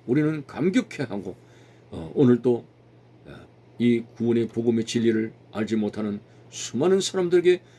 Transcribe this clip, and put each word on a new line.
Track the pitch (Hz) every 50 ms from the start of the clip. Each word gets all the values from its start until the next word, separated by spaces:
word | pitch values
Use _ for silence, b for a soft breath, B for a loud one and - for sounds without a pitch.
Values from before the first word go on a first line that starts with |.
| b
우리는 | - 120 151 151 151 156 151 135
감격해하고, | - - - 143 185 185 254 - - - - 139 113 - 101 90 95 87 - b b b b b b b b b b
어, | - - 82 80 -
오늘도, | - - 123 123 120 120 127 120 117 - - _ _ _ _ _ - _ _ - - -
어, | 71 - - - - _ _ _ _ - -
이 | 113 120 120 117 113 - -
구원의 | - 113 117 117 117 117 113
복음의 | - 113 117 120 113 113 110
진리를 | - - 120 113 113 110 110 110 110 - - - - -
알지 | 104 110 104 113
못하는 | 107 104 104 - - - 107 101 104 - b b b b b
수많은 | - - - - - 113 147 180 190 196
사람들에게 | 185 - - 190 180 175 170 175 170 180 180 175 b b b